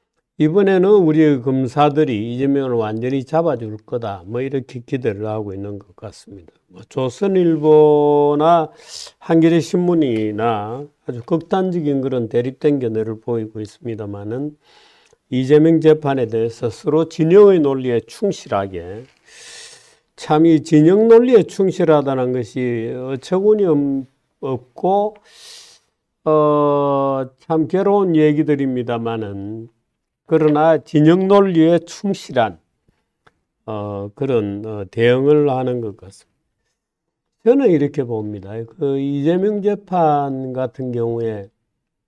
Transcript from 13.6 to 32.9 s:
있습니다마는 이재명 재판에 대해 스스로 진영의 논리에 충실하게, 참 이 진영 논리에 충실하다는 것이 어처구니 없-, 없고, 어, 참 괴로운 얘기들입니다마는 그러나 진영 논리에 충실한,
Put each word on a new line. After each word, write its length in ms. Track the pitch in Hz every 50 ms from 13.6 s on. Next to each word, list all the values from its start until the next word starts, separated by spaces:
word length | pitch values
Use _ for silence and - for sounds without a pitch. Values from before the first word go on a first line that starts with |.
있습니다마는 960 | 107 104 - _ - 117 113 104 107 101 101 101 104 107 117 131 143 151 147 _ _ _ _ _ _ _ _ _ _ _ _ _ _ - 127
이재명 460 | 127 131 131 151 151 156 165 165 156
재판에 460 | 151 156 151 156 151 139 135 131 120
대해 240 | 110 113 113 113 117
스스로 580 | 113 - 127 117 - - - 151 147 160 160 160
진영의 520 | - - 156 160 180 208 208 202 190 170
논리에 400 | 147 139 135 131 127 127 120 113
충실하게, 1040 | - - - - 214 202 165 - - - - 98 98 98 95 85 82 90 98 110 131 - _ _ _ _ - - - - - - - - - - _ _ _ _ _ _ _
참 300 | - - - 156 151 165
이 180 | 165 160 147
진영 460 | - - 165 151 156 165 190 208 220 226
논리에 360 | 226 226 247 254 247 208 165
충실하다는 880 | - - - 196 185 - - 175 156 156 147 135 135 135 131 127 127 127
것이 580 | 127 117 - - 131 127 123 117 113 113 120 127
어처구니 720 | 127 127 131 135 123 - - 180 190 196 214 214 214 202
없-, 420 | 170 151 143 143 139 139 135 131 - _ _ _ _ _ -
없고, 760 | - 135 131 120 123 _ - - - 180 196 202 208 214 214 _ _ _ _ - - - - - - - _ _ _ _ _ _ _ _ _ _ -
어, 1040 | 156 156 151 151 151 147 147 147 147 143 143 143 139 139 139 139 139 135 135 131 123 _ _
참 280 | _ - 165 160 156
괴로운 480 | 160 185 185 196 202 202 202 190 170 165
얘기들입니다마는 1500 | 156 151 151 147 151 151 151 147 135 139 135 127 123 120 120 120 117 117 117 113 110 107 101 98 98 98 104 110 113 113 117 _ _ _ _ _ _ _ _ _ _ _
그러나 500 | - 165 156 156 156 147 151 156 165 160 143 -
진영 440 | - - 147 151 156 170 190 190 190
논리에 500 | 202 202 202 190 175 165 160 165 170 165
충실한, 800 | 165 - - - - 196 190 - - - 131 123 113 104 85 - _ _ _ _ _ _